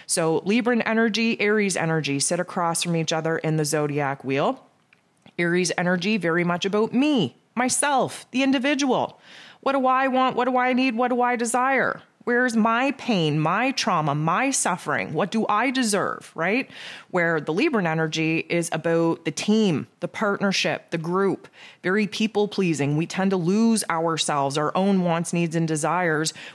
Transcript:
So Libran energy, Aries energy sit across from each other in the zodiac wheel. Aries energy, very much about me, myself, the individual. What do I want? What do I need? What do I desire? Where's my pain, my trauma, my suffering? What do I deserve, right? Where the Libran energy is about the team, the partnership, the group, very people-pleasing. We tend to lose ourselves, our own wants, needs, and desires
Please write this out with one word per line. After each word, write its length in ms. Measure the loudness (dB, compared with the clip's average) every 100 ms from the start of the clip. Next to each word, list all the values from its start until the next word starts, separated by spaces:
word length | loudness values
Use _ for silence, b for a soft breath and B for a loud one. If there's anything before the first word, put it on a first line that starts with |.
| B
So 340 | 0 2 0
Libran 400 | 2 0 2 0 0
energy, 540 | 2 2 2 0 0
Aries 340 | 2 2 2 0
energy 440 | 0 0 0 -2
sit 200 | -2 -2
across 440 | -4 -2 -2 -2
from 120 | -2 -2
each 160 | 0
other 260 | -2 -2 -2
in 180 | 0 0
the 80 | 0
zodiac 580 | 0 0 -2 -2 -4
wheel. 420 | -2 0 0 -2 -10 _ _ _ _ _ -14 -2
Aries 340 | 2 2 2 0
energy, 400 | 0 0 0 0
very 260 | 0 0
much 220 | 0 0 -2
about 280 | -2 0
me, 420 | 2 2 2 0 -4 _ -4
myself, 720 | -2 0 0 2 0 -4 -6
the 120 | -2
individual. 760 | 2 2 0 0 2 0 0 -6 B B B B
What 120 | -2
do 120 | 0 2
I 220 | 2 2
want? 280 | 2 0 0
What 80 | 0
do 120 | 2
I 140 | 2
need? 240 | 2 0 0
What 140 | 0
do 120 | 2
I 140 | 0 0
desire? 680 | 0 0 2 2 0 -2 -10 _ -2
Where's 300 | 2 2 2
my 360 | 2 2 0
pain, 480 | -2 -2 0 2 2
my 320 | 0 0 -2
trauma, 420 | -2 0 0 0
my 380 | 0 0 0 0
suffering? 640 | 0 -2 -2 -2 -4 -2
What 180 | -2 -2
do 160 | 0 0
I 240 | 0 0
deserve, 600 | 0 0 0 -2 -4 -10 -4
right? 340 | -2 -2 -4 B B B B
Where 320 | 0 0 0
the 100 | -2
Libran 360 | 0 0 2 0
energy 580 | 0 -2 0 0 0 -2
is 200 | -2 -2
about 540 | -2 0 2 2 0 -4
the 60 |
team, 560 | -4 0 2 2 0 -4 -10
the 60 | -10
partnership, 840 | -4 -2 0 -2 0 -2 -4 -6
the 80 | -6
group, 480 | -2 0 0 -2 -8 B B B
very 240 | -2 0 0
people-pleasing. 920 | -2 -2 0 -2 0 0 0 0 0
We 100 | -2
tend 240 | 0 0
to 60 | 2
lose 460 | 2 2 4 2 0
ourselves, 680 | -2 0 0 0 0 0 0
our 120 | 0 2
own 260 | 2 2
wants, 320 | 2 0 -2
needs, 220 | -2 0 0
and 120 | 0
desires 640 | 0 0 0 2 0 -2 B B